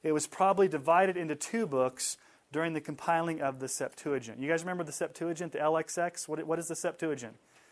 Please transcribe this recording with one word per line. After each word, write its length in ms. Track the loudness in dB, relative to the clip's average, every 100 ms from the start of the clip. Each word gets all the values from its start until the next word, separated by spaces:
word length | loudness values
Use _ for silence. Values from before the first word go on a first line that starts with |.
it 100 | 0
was 140 | 2 0
probably 420 | 2 4 6 4
divided 480 | 4 4 6 6 2
into 180 | -2
two 320 | -4 -4 -2 0
books 520 | 2 2 0 -4 -6 -12 _ _
during 220 | -2 -2
the 60 | -2
compiling 580 | -6 -6 2 2 2 0
of 180 | -2 -2
the 100 | -6
Septuagint. 680 | -4 -4 -4 -2 -2 -4 -6
You 120 | 0
guys 100 | 0
remember 240 | 0 -4
the 80 | -6
Septuagint, 600 | -4 -6 -4 -4 -4 -6
the 80 | 0
L 160 | 2 2
X 180 | 0 -2
X? 320 | -4 -4 -8
What, 180 | -6 -2
what 120 | -2
is 100 | -2
the 80 | -2
Septuagint? 600 | -4 -2 -4 -4 -6 -14 _ _ _